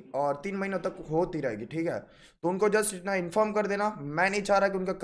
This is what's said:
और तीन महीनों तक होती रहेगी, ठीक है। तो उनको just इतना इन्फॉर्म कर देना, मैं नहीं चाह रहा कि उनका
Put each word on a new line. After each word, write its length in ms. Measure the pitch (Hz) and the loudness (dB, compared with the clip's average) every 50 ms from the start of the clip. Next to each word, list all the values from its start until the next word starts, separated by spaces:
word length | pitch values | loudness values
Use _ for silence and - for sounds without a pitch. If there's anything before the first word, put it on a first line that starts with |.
| - - - | -8 -6 -4
और 260 | 135 143 143 139 143 - | 0 0 0 0 -2 -4
तीन 120 | 202 196 | -6 -4
महीनों 220 | 196 196 196 196 180 | -4 -2 -2 -2 -2
तक 260 | 175 185 170 - 160 143 | -2 -4 -6 -6 -8 -2
होती 300 | 156 160 185 175 - 156 | 0 0 0 0 0 -2
रहेगी, 260 | 135 127 110 104 117 | -2 -2 -4 -4 -8
ठीक 200 | - 143 165 165 170 | -6 -4 -4 -2 -2
है। 100 | 131 104 | -2 -4
तो 500 | - - - - - - _ _ - 170 | -6 -10 -20 -20 -20 -20 _ _ -2 -2
उनको 200 | 185 185 208 214 | 0 2 2 4
just 260 | 196 214 208 208 196 | 4 4 2 2 -2
इतना 200 | 180 175 202 196 | -4 -4 -2 -2
इन्फॉर्म 380 | 185 175 170 - 214 214 214 202 | 0 0 0 2 2 2 2 2
कर 140 | 202 202 | 0 0
देना, 280 | 196 202 202 208 214 214 147 | 0 2 0 0 0 -2 -4
मैं 300 | 143 143 147 160 185 196 | -6 -4 0 2 2 2
नहीं 120 | 196 208 196 | 2 0 2
चाह 160 | 202 202 196 | 4 4 4
रहा 100 | 196 196 | 4 4
कि 100 | 190 190 | 2 0
उनका 140 | 185 185 180 185 | -2 -2 -2 0